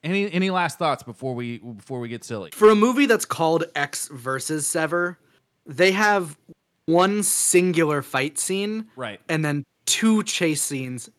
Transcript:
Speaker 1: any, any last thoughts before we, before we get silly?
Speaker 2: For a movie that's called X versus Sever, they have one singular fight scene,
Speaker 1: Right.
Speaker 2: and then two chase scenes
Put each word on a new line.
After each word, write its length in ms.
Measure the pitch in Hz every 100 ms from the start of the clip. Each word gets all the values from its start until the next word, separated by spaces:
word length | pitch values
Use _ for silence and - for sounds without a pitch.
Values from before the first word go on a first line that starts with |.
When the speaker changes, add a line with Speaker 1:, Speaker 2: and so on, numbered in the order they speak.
Speaker 1:
any, 280 | 156 196 202
any 160 | 175 190
last 300 | 180 170 -
thoughts 240 | 160 135
before 320 | - 110 131
we, 240 | 120 120 120
before 420 | 120 107 - 127
we 80 | 117
get 160 | 117
silly? 260 | - 113 85
Speaker 2:
For 180 | - 214
a 40 |
movie 300 | 214 233 262
that's 200 | 277 220 -
called 380 | - 160 165 165
X 340 | 147 143 - -
versus 540 | 139 120 131 127 156 143
Sever, 520 | 165 160 175 175 175 _ _ _ _ -
they 260 | 139 185
have 440 | 190 214 202 170 143 _ - _ _
one 380 | - 165 190 208
singular 800 | 196 - - 180 185 165 156 147
fight 360 | 139 131 143 151
scene, 480 | - 190 202 220 220 -
Speaker 1:
Right. 220 | 120 104 -
Speaker 2:
and 120 | 160
then 220 | 156 147 139 _ -
two 360 | - 220 220
chase 360 | 208 - 170 147
scenes 460 | - 139 127 127 -